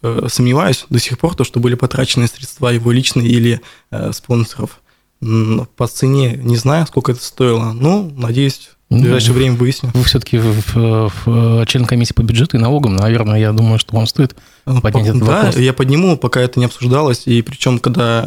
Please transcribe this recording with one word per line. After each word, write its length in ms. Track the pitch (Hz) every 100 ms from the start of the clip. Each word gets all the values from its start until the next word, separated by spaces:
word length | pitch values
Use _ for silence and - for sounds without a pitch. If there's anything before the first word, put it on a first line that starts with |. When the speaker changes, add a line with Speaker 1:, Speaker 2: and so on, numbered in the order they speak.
Speaker 1:
э, 240 | 120 117 120
сомневаюсь 560 | - 123 131 185 131 -
до 100 | 123
сих 180 | - 127
пор, 160 | 165 175
то, 80 |
что 160 | 131 -
были 140 | 120
потрачены 540 | 120 127 - 131 - 120
средства 400 | - 131 - 123
его 220 | 120 117
личные 360 | 123 131 - 117
или, 320 | 120 117 117 - - _
э, 200 | 110 107
спонсоров. 640 | - - 120 113 - - - _ _ _ _
М, 460 | 113 110 110 110 117 -
по 120 | 120
цене 520 | - 131 135 131 123
не 140 | 123 120
знаю, 280 | 123 156 160
сколько 260 | - -
это 100 | 120
стоило. 500 | - - 127 117 113
Ну, 400 | 113 139 202 185 139
надеюсь... 540 | 120 120 139 - - _ -
в 20 | 117
Speaker 2:
Ну, 60 |
Speaker 1:
ближайшее 320 | 123 127 117
время 220 | 123 131 120
выясню. 340 | 123 135 123 127
Speaker 2:
вы 80 |
всё-таки 340 | 123 127 - 120
в, 380 | 113 107 104 120
в, 340 | 113 110 110 - -
в, 360 | 117 113 113
э, 40 | 113
член 200 | 131 123
комиссии 280 | 123 117
по 80 | -
бюджету 340 | 113 113 147 120
и 20 |
налогам, 360 | 117 147 135 95
наверное, 440 | 107 113 107 107
я 120 | 110
думаю, 280 | 107 113 113
что 160 | - 110
вам 100 | 113
стоит 300 | - 135 - - _ -
Speaker 1:
Э, 120 | 131
Speaker 2:
поднять 260 | 117 107 107
Speaker 1:
по-, 100 | 113
Speaker 2:
этот 20 | 110
Speaker 1:
да, 80 | 175
Speaker 2:
вопрос. 180 | 202 151
Speaker 1:
я 160 | 127
подниму, 420 | 127 131 143 185 151
пока 240 | 123 127
это 180 | 123 123
не 60 | 123
обсуждалось. 560 | - 123 131 151 120 -
И 160 | 120
причём, 380 | 113 - - 123
когда, 440 | 135 120 117 117